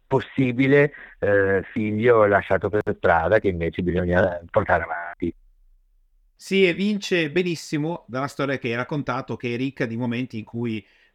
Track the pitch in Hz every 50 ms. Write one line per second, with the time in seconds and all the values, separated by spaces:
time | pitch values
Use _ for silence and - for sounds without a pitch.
0 | _ - 135 127 - - - - 135 123 120 120 135 135 143 143 143 147 - -
1 | - - - - - 101 101 101 98 98 98 95 90 - - 113 107 107 107 107
2 | 113 123 120 110 107 104 101 95 - - 98 90 92 98 95 107 - 107 98 -
3 | - 95 85 82 82 85 104 110 - 101 90 85 85 82 - - 92 87 82 90
4 | 90 87 87 90 98 92 87 87 85 85 - 110 95 92 90 85 82 82 80 80
5 | 85 85 - - 87 82 - _ _ _ _ _ _ _ _ _ _ _ _ _
6 | _ _ _ _ _ _ _ _ - - 196 196 190 175 165 170 196 208 214 196
7 | - - 185 175 160 147 143 175 185 180 165 - - - 160 147 147 160 170 -
8 | _ - 113 131 139 139 - - 143 135 135 127 - 120 117 120 127 - 165 147
9 | 131 - 123 131 131 - 117 - - 120 120 117 131 139 - - 143 117 113 113
10 | 127 120 117 120 131 - - 110 107 - - 117 120 117 110 107 - _ _ _
11 | _ _